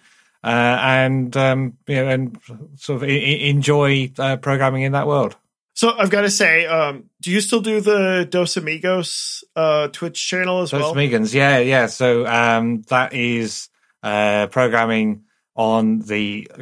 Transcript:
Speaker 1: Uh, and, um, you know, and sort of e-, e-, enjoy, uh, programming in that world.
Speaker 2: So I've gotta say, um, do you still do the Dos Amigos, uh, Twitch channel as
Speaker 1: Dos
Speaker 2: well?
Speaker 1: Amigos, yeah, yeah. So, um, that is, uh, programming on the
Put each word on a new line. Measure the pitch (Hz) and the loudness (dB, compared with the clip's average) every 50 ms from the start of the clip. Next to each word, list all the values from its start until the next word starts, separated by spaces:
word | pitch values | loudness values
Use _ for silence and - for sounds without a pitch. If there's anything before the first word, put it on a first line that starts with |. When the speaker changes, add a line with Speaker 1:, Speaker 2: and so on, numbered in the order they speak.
| _ _ _ _ _ _ _ _ - | _ _ _ _ _ _ _ _ -4
Speaker 1:
Uh, | 117 117 120 120 120 123 110 | -2 0 2 2 2 2 2
and, | 113 131 131 131 131 131 135 131 127 123 123 | 2 2 2 2 2 2 0 0 -2 -2 0
um, | 139 135 131 131 135 131 123 - - _ - | 0 2 2 2 0 -2 -4 -8 -12 _ -4
you | 143 | -2
know, | 131 131 | -2 0
and | 135 131 131 131 120 113 - - - 120 110 147 - 143 | 0 0 -2 -2 -6 -8 -14 -20 -20 -20 -20 -20 -20 -20
sort | - - - 143 120 143 | -14 -8 -6 -6 -4 -2
of | 139 | -2
e-, | 139 143 | -2 0
e-, | 123 139 151 - 139 143 | 0 0 0 0 0 0
enjoy, | 143 143 131 143 147 147 143 139 139 135 131 127 - | 0 2 2 2 2 4 4 2 2 0 -2 -4 -4
uh, | - 135 135 135 | -4 -2 -2 -2
programming | 131 - 143 139 135 135 131 131 131 131 | -2 -2 -2 0 2 2 0 0 0 -2
in | 135 135 | -2 -2
that | 139 - 147 | -2 0 0
world. | 147 139 117 101 - - _ _ _ _ _ _ _ | 0 0 0 -2 -4 -10 _ _ _ _ _ _ _
Speaker 2:
So | - 226 233 | 0 0 0
I've | 226 226 196 190 | 2 2 0 2
gotta | 202 202 208 196 | 2 2 2 0
say, | 196 - 202 165 160 165 170 | 2 2 4 4 4 4 2
um, | 160 165 160 151 143 139 135 - _ _ _ | 2 0 0 0 0 -2 -8 -14 _ _ _
do | - 175 180 | -6 -2 -2
you | 214 | 0
still | 202 - 240 233 | 0 0 0 0
do | 196 220 214 214 | 0 0 -2 0
the | 196 208 208 202 190 185 185 180 175 - | 2 2 2 2 2 2 2 0 0 0
Dos | - 180 175 170 - | 0 0 0 0 -2
Amigos, | 185 160 156 160 156 165 185 185 185 165 - - - - - - - - _ _ | -4 -4 -6 -6 -4 -2 -2 -2 -2 -2 -6 -8 -8 -8 -10 -10 -12 -16 _ _
uh, | 165 160 156 151 151 147 139 | 0 2 2 2 2 0 -2
Twitch | 139 - 170 170 165 - - | -4 -8 -10 -8 -8 -8 -6
channel | - 185 185 180 185 180 185 | -4 -4 -2 -2 0 -2 -2
as | 180 147 | -2 -2
Speaker 1:
Dos | 165 156 147 | -2 -2 -2
Speaker 2:
well? | 156 160 | -2 0
Speaker 1:
Amigos, | 143 147 135 120 110 110 104 120 | 0 0 0 0 0 0 0 0
yeah, | 139 139 139 139 127 | 2 2 4 4 2
yeah. | 120 131 135 131 117 | 2 2 2 2 2
So, | 110 - - 131 123 120 120 123 | 0 0 0 0 2 2 2 0
um, | 117 117 117 117 117 113 113 113 117 120 113 110 | 0 0 2 2 2 2 2 0 -2 -4 -4 -4
that | - 131 127 127 - 127 | -2 0 0 0 0 -2
is, | 123 120 120 120 117 113 107 - - - - _ _ _ _ _ _ - | -4 -2 -2 -2 -2 -2 -4 -6 -10 -14 -16 _ _ _ _ _ _ -6
uh, | 107 104 104 104 104 104 104 104 | -4 -2 0 0 2 2 0 0
programming | 98 - 131 127 120 113 117 117 113 113 110 110 107 104 104 - _ _ _ _ _ _ | 0 0 0 0 2 2 2 2 2 2 0 0 0 -2 -6 -10 _ _ _ _ _ _
on | - 113 110 110 113 110 110 110 110 | -2 0 2 2 2 2 2 0 0
the | 107 107 107 107 104 104 101 104 104 - - - | -2 -4 -4 -4 -2 -4 -6 -8 -12 -14 -18 -16